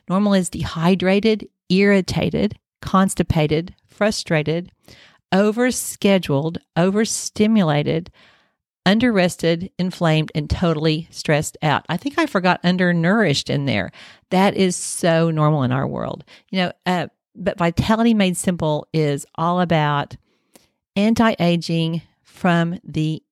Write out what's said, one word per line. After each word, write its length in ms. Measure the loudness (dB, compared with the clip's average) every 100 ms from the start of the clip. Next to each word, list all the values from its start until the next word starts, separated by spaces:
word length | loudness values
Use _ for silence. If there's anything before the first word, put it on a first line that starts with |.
| -4
Normal 240 | 0 2
is 160 | 2 0
dehydrated, 960 | -4 -8 -2 2 2 2 2 2 0 -4 _ -2
irritated, 880 | 2 4 4 2 -2 -2 0 -2 -4 _ _
constipated, 920 | -2 2 2 0 0 0 0 0 -4 -12 _
frustrated, 840 | -2 -2 -2 -2 -2 -2 -4 -6 _ _ -20 -20 _ _
overscheduled, 1200 | 0 2 2 0 -2 -8 -2 2 2 2 -2 -2 -8 _ -2
overstimulated, 1300 | 0 0 -2 -4 -6 0 2 4 2 2 0 -4 -6 -16 _ _ _ _ _ _
underrested, 840 | 0 2 2 2 0 0 -2 -2 -4 -6
inflamed, 540 | -6 -2 0 2 0
and 160 | -4 -4
totally 560 | -2 0 0 0 -2 -6
stressed 440 | -8 -2 -2 -2 -4
out. 240 | -2 -2 -2
I 80 | -6
think 220 | -4 -2
I 80 | -2
forgot 320 | 0 0 0
undernourished 840 | 0 2 2 2 2 2 2 0 -2
in 180 | -2 -2
there. 260 | -2 -4 -10 -20 -20 -4
That 240 | 0 2
is 200 | 2 0
so 560 | -2 -8 -2 0 2 2
normal 320 | 2 2 2
in 80 | 0
our 160 | 0 -2
world. 380 | -6 -8 -10 -16 -20 _
You 100 | -4
know, 140 | -4 -4 -4
uh, 200 | -2 -4 _ _ -10
but 220 | -6 -2
Vitality 560 | -2 0 0 2 2
Made 220 | 4 2 0
Simple 520 | -2 -2 0 -2 -2
is 320 | -2 0 -2 -6 -4
all 240 | -2 0
about 560 | 0 2 2 0 -4 -10 _ _ _ _ _ _ _ -2
anti-aging 1080 | 2 4 2 2 0 0 0 -2 -2 -4 -10 _
from 560 | _ -4 0 2 0 -4
the 400 | -8 -4 -4 -4 _